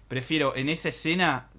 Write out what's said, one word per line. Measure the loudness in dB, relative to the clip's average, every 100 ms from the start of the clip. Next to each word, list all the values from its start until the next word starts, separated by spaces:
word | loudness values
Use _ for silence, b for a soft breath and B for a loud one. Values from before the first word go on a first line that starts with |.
| b
prefiero | -8 -2 2 2 0
en | -2
esa | -2 -4
escena | -2 0 2 2 2 -4